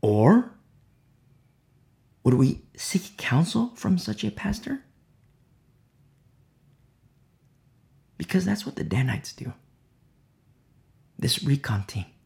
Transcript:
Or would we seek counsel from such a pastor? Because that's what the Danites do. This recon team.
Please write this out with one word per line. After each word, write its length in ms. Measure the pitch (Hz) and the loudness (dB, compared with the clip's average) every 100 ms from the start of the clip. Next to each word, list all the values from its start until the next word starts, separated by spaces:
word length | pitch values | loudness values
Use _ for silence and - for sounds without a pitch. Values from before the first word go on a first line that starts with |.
Or 480 | 110 104 113 226 247 - _ _ _ _ _ _ _ _ _ _ _ _ _ _ _ _ | 2 4 6 6 4 -10 _ _ _ _ _ _ _ _ _ _ _ _ _ _ _ _
would 120 | 127 127 | 2 4
we 260 | 131 - - - | 4 2 -10 -14
seek 420 | - 190 - - | -4 -4 -4 -10
counsel 560 | - 127 170 226 240 - | 0 2 2 0 -4 -4
from 220 | 208 180 | 0 0
such 260 | 190 208 | -2 -6
a 60 | 214 | -6
pastor? 540 | 208 202 214 - 277 _ _ _ _ _ _ _ _ _ _ _ _ _ _ _ _ _ _ _ _ _ _ _ _ _ _ _ _ _ _ _ _ _ _ | -6 -6 -6 -6 -10 _ _ _ _ _ _ _ _ _ _ _ _ _ _ _ _ _ _ _ _ _ _ _ _ _ _ _ _ _ _ _ _ _ _
Because 260 | - 185 185 | -2 -2 0
that's 220 | 208 - | -2 -4
what 80 | - | -8
the 80 | |
Danites 500 | 160 123 131 - - | -2 0 0 -2 -8
do. 200 | - 127 - _ _ _ _ _ _ _ _ _ _ _ _ _ _ _ - | -12 -12 -14 _ _ _ _ _ _ _ _ _ _ _ _ _ _ _ -6
This 260 | 117 - | -2 -2
recon 420 | - 139 - 104 98 | 0 0 0 -4 -4
team. 200 | 104 92 _ | -10 -12 _